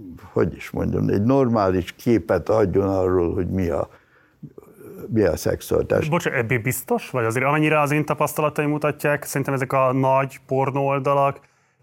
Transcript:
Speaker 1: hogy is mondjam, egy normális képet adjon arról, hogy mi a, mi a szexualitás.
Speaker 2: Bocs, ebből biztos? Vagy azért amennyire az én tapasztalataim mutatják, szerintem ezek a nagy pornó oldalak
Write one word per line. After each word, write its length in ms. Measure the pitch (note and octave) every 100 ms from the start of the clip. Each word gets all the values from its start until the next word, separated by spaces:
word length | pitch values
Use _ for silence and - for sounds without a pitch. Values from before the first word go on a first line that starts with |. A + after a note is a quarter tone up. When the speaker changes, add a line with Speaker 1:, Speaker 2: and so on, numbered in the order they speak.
| C4+ - F#2
Speaker 1:
hogy 240 | A#2 A2 -
is 140 | -
mondjam, 380 | - F2+ F#2 G#2
egy 140 | G2
normális 680 | A2 C3+ B2+ A2+ F#2+ F#2 F2
képet 560 | - B2 A2 - F#2+ -
adjon 400 | A2 G2 G2 G2
arról, 460 | F#2+ F#2 F#2 E2+
hogy 140 | F#2 F#2
mi 200 | F#2+ E2+
a, 200 | C#2+ - - _ _ _ _ - - - - - - -
mi 160 | A2
a 140 | F#2 F#2
szexualitás. 720 | G#2 F2 - - - G#2 D#3
Speaker 2:
Bocs, 180 | - D3+
ebből 320 | C3+ A2+ B2
biztos? 520 | A2+ - - A#3 -
Vagy 140 | B2+
azért 220 | A2+ A#2 C3
amennyire 340 | D#3 D3+ D3+
az 100 | C#3+
én 140 | D3+
tapasztalataim 680 | D3+ D3 D3+ - D3+ D3 D3
mutatják, 540 | D3 D3+ D3 D3 D3
szerintem 300 | - C#3+ C3
ezek 180 | C3+ C3+
a 200 | C3+ C3
nagy 480 | C3 C3 C3+ C3+ - -
pornó 400 | C3+ C3 C3+ C#3
oldalak 540 | C#3 C#3 C#3+ C#3 C#3 - _ _ _